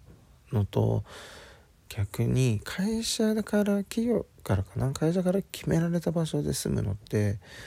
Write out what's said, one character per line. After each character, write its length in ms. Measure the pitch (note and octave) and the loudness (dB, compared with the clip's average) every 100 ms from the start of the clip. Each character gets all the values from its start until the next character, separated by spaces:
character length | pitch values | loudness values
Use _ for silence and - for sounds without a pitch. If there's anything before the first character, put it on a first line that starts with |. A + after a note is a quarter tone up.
| - - - - - | -20 -20 -20 -20 -4
の 140 | B2 | -2
と、 400 | G2 A2+ A2 A2+ - - - - - - - _ - | 0 2 2 2 -4 -12 -18 -20 -20 -20 -20 _ -12
逆 360 | - G2+ - | -6 -4 -2
に 360 | A#2+ B2 B2+ G#2+ | 0 2 2 0
会 400 | - - G3 A3+ | -4 -4 -2 -2
社 280 | A3+ - A3 | -2 0 2
だ 100 | A3 | 2
か 140 | G#3 G#3 | 2 2
ら、 260 | G3+ G3+ | 2 0
企 240 | G3 - A#3 | -2 -2 0
業 180 | A3 - - | 0 -2 -8
か 140 | - G2 | -2 0
ら 80 | |
か 160 | F#2+ - | 0 -2
な、 120 | C3 | -2
会 220 | C#3+ D#3+ | 0 0
社 80 | F3+ | 2
か 80 | F3+ | 2
ら 100 | F#3+ | 0
決 300 | - - - | -2 -6 0
め 80 | D#3+ | 2
ら 100 | E3+ | 2
れ 120 | E3+ | 0
た 100 | E3 | 0
場 160 | E3 D#3+ | 0 0
所 160 | D3 | 0
で 100 | D3 | -2
住 220 | C#3 - | -2 0
む 80 | C3+ | 0
の 100 | G#2+ | -2
っ 40 | G2 | -4
て、 420 | - G#2+ G#2 G2+ - - | -2 0 2 0 -8 -20